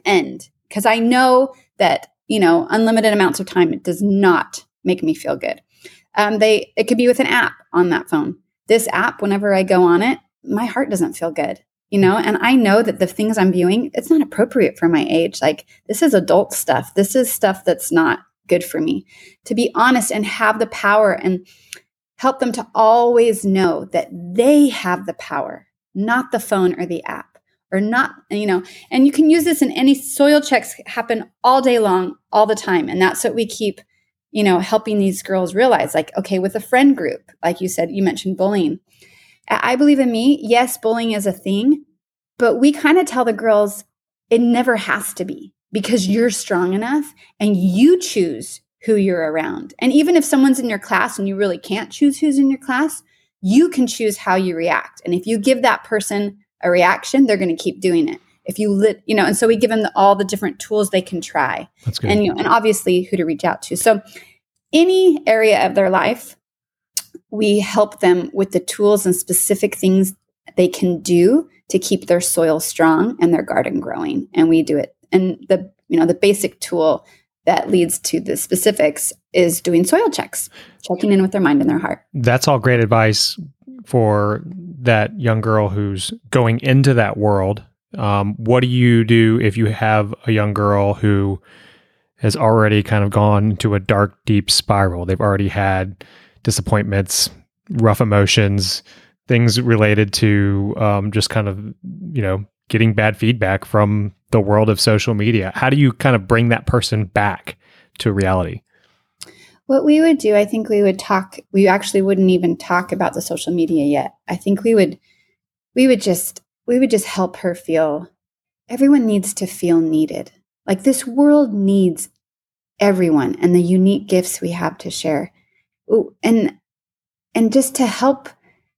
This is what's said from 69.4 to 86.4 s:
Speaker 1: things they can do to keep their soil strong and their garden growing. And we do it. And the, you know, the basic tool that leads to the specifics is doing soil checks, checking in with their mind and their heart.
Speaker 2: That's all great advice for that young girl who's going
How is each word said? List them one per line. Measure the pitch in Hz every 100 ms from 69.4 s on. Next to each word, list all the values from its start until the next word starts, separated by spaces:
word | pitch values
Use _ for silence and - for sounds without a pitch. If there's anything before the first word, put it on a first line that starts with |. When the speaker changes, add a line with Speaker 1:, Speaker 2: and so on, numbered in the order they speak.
| - 196 208 -
Speaker 1:
things | 190 190 190 - _ _ - -
they | 180
can | - 180 170
do | - 175 185 294 339 _ -
to | 185
keep | - 190 -
their | 175
soil | - - 165 160
strong | - - 165 160 214 -
and | 170
their | 165
garden | - - - -
growing. | - - - - -
And | - 165
we | 165
do | 151 147
it. | - _ _
And | 185 185 - -
the, | 190 190 _ _
you | 165
know, | 165
the |
basic | 175 202 202 185 -
tool | - 175 156 - - _ _ _
that | - 175 -
leads | 185 165 -
to | - -
the | - -
specifics | - 180 214 202 151 147 - - _
is | 180 170 170
doing | 180 170
soil | 185 339 453
checks, | - - - - - - _
checking | - 180 208
in | 190
with | 190
their | 202
mind | 165 143
and | 127
their | 104
heart. | - - _
Speaker 2:
That's | 143 120 127 -
all | 131
great | 123 120
advice | 107 113 110 104 - - 151 _ - 262 -
for | 123 110 104 104 107 165 185 175 151
that | 123 110 107 196
young | 120 110
girl | 110 107 104
who's | 101 101 95 - 226 113
going | 131